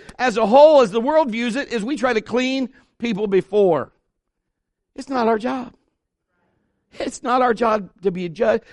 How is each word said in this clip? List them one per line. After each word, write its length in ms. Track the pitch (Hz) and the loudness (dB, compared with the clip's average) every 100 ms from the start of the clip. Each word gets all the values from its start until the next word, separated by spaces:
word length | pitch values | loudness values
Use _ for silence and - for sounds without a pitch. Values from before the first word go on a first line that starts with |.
| - - | -20 -6
as 200 | 254 214 | -4 0
a 100 | 220 | 2
whole, 360 | 247 302 294 | 6 8 8
as 100 | 233 | 4
the 80 | 214 | 2
world 320 | 240 311 302 | 0 0 0
views 240 | 220 240 226 | -2 -4 -4
it, 160 | 277 | -4
is 120 | 233 | -6
we 120 | 208 285 | -4 -4
try 160 | 254 | -2
to 80 | 226 | -2
clean 480 | 208 233 254 269 254 - _ _ | -2 -2 -2 -2 -6 -10 _ _
people 280 | 240 196 214 | -6 -4 -2
before. 640 | 190 - 208 196 156 113 _ _ _ _ _ _ _ _ _ _ | -2 0 2 2 2 -4 _ _ _ _ _ _ _ _ _ _
It's 140 | - 269 | -18 -8
not 180 | 262 226 | -4 -2
our 120 | 226 | -2
job. 340 | 240 262 247 - _ _ _ _ _ _ _ _ _ _ _ - | -4 -8 -10 -18 _ _ _ _ _ _ _ _ _ _ _ -12
It's 240 | 320 - | -10 -8
not 180 | 262 247 | -4 0
our 100 | 254 | 0
job 380 | 214 226 214 185 _ | 0 -2 -2 -6 _
to 100 | 190 | -6
be 140 | 185 175 | -6 -8
a 20 | |
judge. 340 | 160 226 226 - | -4 0 0 -4